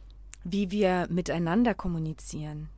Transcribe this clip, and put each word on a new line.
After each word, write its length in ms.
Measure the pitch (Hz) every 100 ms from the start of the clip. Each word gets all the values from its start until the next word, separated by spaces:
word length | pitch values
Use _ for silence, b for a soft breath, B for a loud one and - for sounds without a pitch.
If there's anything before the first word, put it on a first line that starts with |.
| b b - -
wie 260 | 175 196 196
wir 360 | 208 190 180 175
miteinander 640 | 175 170 160 170 185 240
kommunizieren, 920 | 196 185 170 156 156 - 156 151 151 156